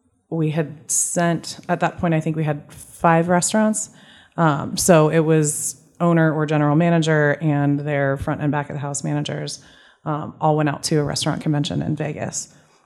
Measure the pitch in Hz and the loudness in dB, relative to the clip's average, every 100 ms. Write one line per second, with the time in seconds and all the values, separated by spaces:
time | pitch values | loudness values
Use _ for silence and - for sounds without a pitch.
0 | _ _ _ 165 156 151 147 - - - | _ _ _ -2 -2 -2 -4 -8 -6 -4
1 | - 175 170 165 - - - 170 165 - | -2 0 0 0 -4 -12 -4 -2 -2 -2
2 | 175 160 156 160 156 143 - - - - | 0 0 0 -2 -2 -4 -10 -20 -20 0
3 | 175 165 170 180 - 214 220 214 - - | 4 4 4 2 2 2 2 0 -6 -14
4 | - - _ - 165 139 - - - 165 | -20 -20 _ 0 0 0 -4 -2 4 6
5 | 156 160 156 156 151 147 - - _ - | 6 4 4 2 2 -2 -8 -10 _ -2
6 | 175 170 160 151 151 151 147 147 170 170 | 2 4 4 2 0 2 2 4 4 2
7 | 160 156 147 143 160 143 143 143 143 143 | 2 2 2 2 0 0 2 0 -2 -2
8 | 139 139 156 147 151 147 143 147 143 143 | 0 -2 -4 -2 -2 -2 -4 -8 -8 -6
9 | 156 147 147 147 147 - - - - _ | -4 -4 -4 -8 -10 -12 -18 -20 -20 _
10 | 156 147 156 - 156 151 151 - - 156 | -6 -6 -8 -4 0 2 0 -4 -2 -2
11 | 147 - - 151 165 147 147 - - 151 | -2 -4 -4 -4 -2 -2 -2 -4 -4 -4
12 | 151 147 - - - - _ _ | -6 -6 -8 -8 -12 -18 _ _